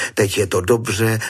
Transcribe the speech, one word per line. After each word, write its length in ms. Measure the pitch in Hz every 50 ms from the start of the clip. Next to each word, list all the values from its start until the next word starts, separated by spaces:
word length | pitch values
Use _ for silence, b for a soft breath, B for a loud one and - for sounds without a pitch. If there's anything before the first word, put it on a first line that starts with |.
| B B B
Teď 240 | - 107 98 - 101
je 80 | 98
to 140 | 87 - 92
dobře, 600 | 90 104 120 113 117 123 101 98 113 110 110 110 B